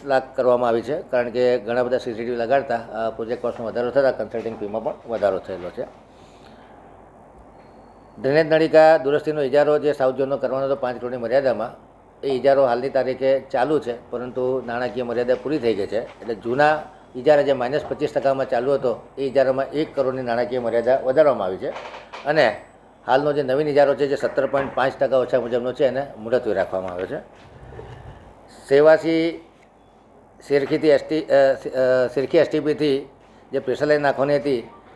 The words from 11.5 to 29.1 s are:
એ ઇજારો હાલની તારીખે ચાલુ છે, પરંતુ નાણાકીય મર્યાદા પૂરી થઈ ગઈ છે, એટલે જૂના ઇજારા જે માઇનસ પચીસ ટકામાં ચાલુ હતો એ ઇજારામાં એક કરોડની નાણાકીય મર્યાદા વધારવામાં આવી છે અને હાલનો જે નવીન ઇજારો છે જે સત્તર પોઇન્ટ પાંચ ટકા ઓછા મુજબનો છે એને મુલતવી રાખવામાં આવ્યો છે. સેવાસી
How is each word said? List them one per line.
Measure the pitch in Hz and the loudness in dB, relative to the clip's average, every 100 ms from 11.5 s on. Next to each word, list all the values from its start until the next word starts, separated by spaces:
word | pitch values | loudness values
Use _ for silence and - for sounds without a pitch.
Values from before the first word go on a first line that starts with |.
| 110 120 - - - - - 139 | -2 -4 -10 -20 -20 -20 -8 -4
એ | |
ઇજારો | 131 135 135 131 | 0 4 4 4
હાલની | 120 135 | 2 0
તારીખે | 131 127 127 135 135 | -2 -2 0 0 0
ચાલુ | - 127 135 151 | 0 -2 0 0
છે, | 120 - - | -2 -10 -10
પરંતુ | 120 123 120 127 131 117 | -10 -8 -4 -2 -2 -4
નાણાકીય | 120 123 113 | -6 -6 -6
મર્યાદા | 120 117 123 123 | -4 -2 0 -2
પૂરી | 131 151 | -2 -2
થઈ | 117 | 0
ગઈ | 101 98 | -2 -2
છે, | 104 | -4
એટલે | 139 - 107 | -6 -10 -10
જૂના | 107 113 127 147 156 - - - | -8 -4 2 2 2 -4 -18 -18
ઇજારા | 127 135 147 | -2 4 4
જે | 139 | 4
માઇનસ | 131 120 151 - | 0 -2 -4 -4
પચીસ | 127 147 | -4 -4
ટકામાં | 139 135 135 127 | -2 0 0 -2
ચાલુ | 120 127 | -2 0
હતો | 139 131 107 - - | 0 0 -4 -8 -8
એ | |
ઇજારામાં | 139 127 131 131 135 | -2 2 2 0 -2
એક | 143 160 | -4 -4
કરોડની | - 131 131 | -2 -2 -2
નાણાકીય | 120 117 120 127 | -2 -2 -2 -2
મર્યાદા | 117 117 113 135 | -2 0 2 2
વધારવામાં | 127 135 147 117 92 | 2 4 4 2 -2
આવી | 92 | -4
છે | 139 - - - - - 143 | -8 -10 -14 -18 -18 -10 -2
અને | 156 120 - - - - - - | 2 2 0 -12 -20 -20 -10 0
હાલનો | 131 147 | 2 2
જે | 143 | 0
નવીન | 131 135 151 | 0 0 2
ઇજારો | 143 139 | 4 4
છે | 127 143 | 2 0
જે | 139 | 0
સત્તર | 120 - 135 | -2 -2 -2
પોઇન્ટ | 139 135 | -2 -2
પાંચ | - 131 131 | -2 -2 0
ટકા | 135 131 | 0 0
ઓછા | 123 131 | 2 -2
મુજબનો | 117 120 123 | 0 -2 -2
છે | 123 | 0
એને | 135 123 139 107 | 0 0 -8 -10
મુલતવી | 110 123 120 | -2 -2 0
રાખવામાં | 95 90 95 92 | -2 -2 -4 -6
આવ્યો | 90 95 | -6 -8
છે. | 147 - - - - - - - - - - - - - - - | -8 -12 -20 -20 -20 -20 -18 -18 -18 -20 -20 -20 -20 -20 -12 2
સેવાસી | 139 151 156 156 | 6 6 6 4